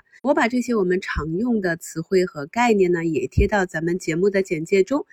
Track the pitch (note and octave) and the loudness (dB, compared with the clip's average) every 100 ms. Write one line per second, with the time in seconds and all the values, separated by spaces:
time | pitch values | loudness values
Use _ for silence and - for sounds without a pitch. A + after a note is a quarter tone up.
0 | - - C4 D4+ A#3 B3+ A#3+ A3+ F3+ F#3 | -12 -6 0 2 2 0 0 0 2 0
1 | - - D3+ F3 B3 A3 F#3 E3+ - E3 | -2 -6 -4 -2 0 0 -2 -4 -8 -10
2 | - F#3 F3+ D3+ C#3+ A#3 A#3+ G3+ F3+ E3+ | 0 0 0 -4 -6 0 2 4 4 2
3 | E3 D3 - - G3+ G#3 F3+ D#3+ E3 F3+ | 0 -2 -2 0 2 2 -2 -2 -2 -2
4 | E3+ D#3+ G3+ G3 G3 E3 E3+ G3 F#3+ C#4+ | -4 0 0 0 -2 -4 0 2 2 -2
5 | - | -4